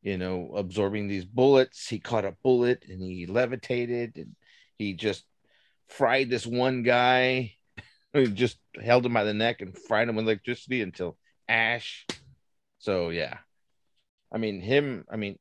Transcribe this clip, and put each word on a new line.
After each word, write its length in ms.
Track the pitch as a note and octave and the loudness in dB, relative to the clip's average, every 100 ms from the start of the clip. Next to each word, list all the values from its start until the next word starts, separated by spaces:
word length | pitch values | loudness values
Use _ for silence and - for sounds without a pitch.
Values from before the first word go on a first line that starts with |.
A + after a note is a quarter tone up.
you 160 | G2+ F#2+ | -4 -4
know, 360 | F#2 F#2 E2+ F2 | -4 -6 -6 -6
absorbing 520 | F#2+ F#2 G2 G#2 G2+ | -6 -2 -2 -2 -4
these 180 | G2 F2+ | -6 -6
bullets. 640 | A#2 C3 C3+ C3 - - | 2 6 6 4 -2 -10
He 120 | A2 | -8
caught 260 | - A#2 G2 | -2 -2 -2
a 100 | - | -2
bullet 400 | C3 B2 A#2+ A#2+ - | 2 4 4 0 -4
and 100 | F#2 | -10
he 260 | F#2 F2+ F2 | -8 -8 -4
levitated 880 | G#2+ B2+ B2 - B2 A#2+ A#2+ A#2 A2+ | 0 0 -4 -4 -4 -2 -4 -6 -10
and 180 | B1 - _ _ _ _ | -18 -20 _ _ _ _
he 160 | G#2+ | -8
just 300 | F2 G#2+ F#2+ _ _ _ _ _ _ _ | -4 -4 -4 _ _ _ _ _ _ _
fried 420 | - C3 C3 C3+ | 0 2 4 2
this 160 | B2 A#2+ | -2 -2
one 360 | B2 B2+ B2+ | 0 0 2
guy 720 | A#2+ B2 B2 B2+ B2+ C3 A#2 _ _ - | 2 4 6 6 4 0 -4 _ _ -20
<laughs> 300 | - _ _ | -20 _ _
who 140 | - B2+ | 2 2
just 300 | G2 A#2+ - _ - | 2 0 0 _ -10
held 220 | A2 B2 B2 | 4 4 4
him 80 | |
by 100 | A#2 | 0
the 100 | G#2 | 0
neck 280 | G#2 A2+ A#2 | 0 0 -2
and 160 | F#2+ F#2 | -10 -16
fried 320 | - G#2+ A#2 | -2 0 2
him 60 | A2 | 0
with 100 | A2 | 0
electricity 560 | G#2+ - A#2+ - B2+ | -2 -4 -10 -6 -4
until 360 | G2 - F2 - _ _ - | -4 -6 -8 -8 _ _ -2
ash. 600 | A2+ A2+ A#2+ - - - - - _ _ _ _ _ | 0 0 -2 -8 -16 -12 -12 -12 _ _ _ _ _
So, 300 | - F#2+ E2+ | -2 -2 0
yeah. 280 | E2+ C#2+ A#1+ _ _ _ _ _ _ _ _ _ | -4 -6 -8 _ _ _ _ _ _ _ _ _
I 40 | A2+ | -6
mean, 200 | A2 G2 | -4 -4
him, 460 | F#2+ C3+ C#3+ A2+ - | 0 2 2 -6 -8
I 60 | A2 | -6
mean 220 | G2+ F#2+ | -6 -8